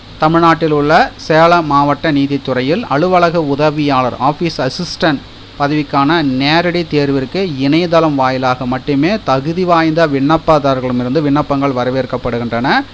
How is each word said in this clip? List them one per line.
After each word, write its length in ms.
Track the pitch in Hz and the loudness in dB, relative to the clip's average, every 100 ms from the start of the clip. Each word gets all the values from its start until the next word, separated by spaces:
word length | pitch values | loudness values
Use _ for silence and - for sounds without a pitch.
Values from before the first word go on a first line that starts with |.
| - - | -14 -2
தமிழ்நாட்டில் 540 | 156 165 170 160 160 147 | 0 4 4 2 0 0
உள்ள 160 | 147 165 254 - | 2 2 2 -4
சேலம் 420 | - 156 170 175 151 | 0 4 4 4 2
மாவட்ட 380 | 143 143 139 165 143 | 2 2 0 0 0
நீதித்துறையில் 640 | 139 139 139 127 127 190 240 | 0 -2 -2 -2 0 -2 0
அலுவலக 480 | 139 180 180 170 170 147 | 0 2 2 2 0 0
உதவியாளர், 640 | 139 151 151 143 131 127 110 131 | 0 0 0 0 0 0 0 -2
ஆஃபீஸ் 280 | 151 170 - 131 | -2 -4 -2 -4
அசிஸ்டன்ட் 540 | - 175 - 175 135 - - - - | -6 -8 -2 -2 -2 -6 -20 -14 -4
பதவிக்கான 580 | 143 151 147 143 139 170 143 127 | -2 -2 -2 0 0 0 0 0
நேரடி 420 | 139 165 175 175 165 | 0 0 0 -2 -2
தேர்விற்கு 480 | 151 139 139 131 180 196 135 139 | 0 0 -2 -2 -4 -4 -2 0
இணையதளம் 500 | 156 175 165 160 143 | 0 2 2 2 0
வாயிலாக 480 | 127 131 127 127 127 | 0 0 -2 -2 -4
மட்டுமே 380 | 127 139 139 160 214 - | -4 -2 0 0 -2 0
தகுதி 380 | 135 143 165 180 | -2 -2 -2 0
வாய்ந்த 340 | 165 160 156 160 | 2 2 2 0
விண்ணப்பதாரர்களிடமிருந்து 1080 | 139 139 160 165 151 139 131 127 123 123 151 147 | 2 2 2 2 2 2 0 -2 -2 0 0 0
விண்ணப்பங்கள் 500 | 147 143 139 139 123 | 0 0 -2 -2 -2
வரவேற்கப்படுகின்றன. 920 | 123 131 123 123 127 120 117 117 135 240 277 | -2 -2 -4 -4 -4 -4 -4 -2 0 0 -2